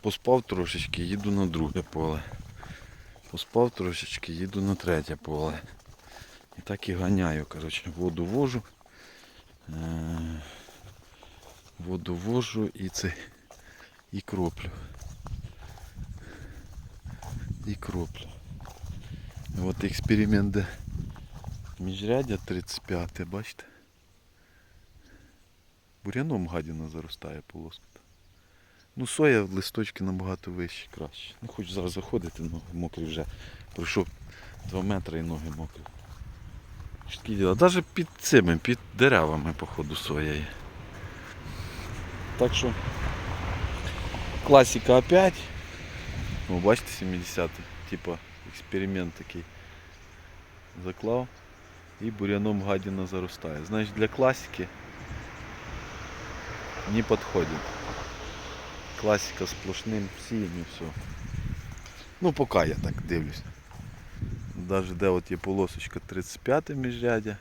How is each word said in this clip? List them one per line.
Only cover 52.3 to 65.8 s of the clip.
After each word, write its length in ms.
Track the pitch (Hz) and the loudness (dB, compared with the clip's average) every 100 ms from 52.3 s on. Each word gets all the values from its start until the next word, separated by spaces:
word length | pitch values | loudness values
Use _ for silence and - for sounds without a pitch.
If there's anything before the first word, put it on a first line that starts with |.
| 101 104 104 | 4 4 2
гадіна 440 | 98 98 98 95 92 | 2 2 2 -2 -2
заростає. 580 | 95 90 - 82 76 80 | -2 -4 -6 -6 -6 -2
Значить, 280 | 107 104 | 0 0
для 140 | 101 110 | 2 2
класики 600 | - 131 131 - - 90 - - - - - - - - - - - - - - - - - - - - - - | 6 4 4 -4 -6 -6 -8 -14 -14 -10 -10 -10 -12 -12 -12 -10 -10 -10 -10 -10 -10 -10 -10 -8 -8 -8 -6 0
не 100 | 107 | 2
підходить. 440 | 110 107 - 95 80 78 - - - - - - - - - - - - - - | 4 2 4 0 2 -2 -6 -8 -6 -6 -8 -8 -10 -10 -10 -10 -10 -12 -12 0
Класика 460 | 107 104 - - 92 | 4 4 2 -4 -4
сплошним 600 | 95 95 92 113 107 98 - - | -4 -6 -4 -2 -2 -2 -6 -4
сієм 220 | 113 95 87 | -2 -2 -4
і 40 | 82 - | -8 -8
все. 160 | 82 - - - - - - - - - - - - - | -8 -8 -8 -8 -6 -4 -4 -4 -8 -12 -12 -14 -16 2
Ну, 120 | 180 | 2
поки 260 | 147 131 98 | 4 4 6
я 160 | 80 - | 6 2
так 260 | - 73 | -2 -2
дивлюсь. 420 | - 85 76 - - - - - - - - - - - - - | 0 0 0 -6 -10 -14 -16 -14 -12 -14 -14 -8 -6 -6 -8 -8
Даже 380 | 90 95 92 | 0 2 2
де 140 | 87 98 | 4 6
от 240 | 90 - | 6 2
є 60 | 87 | -4
полосочка 640 | 98 98 92 82 | 0 2 2 0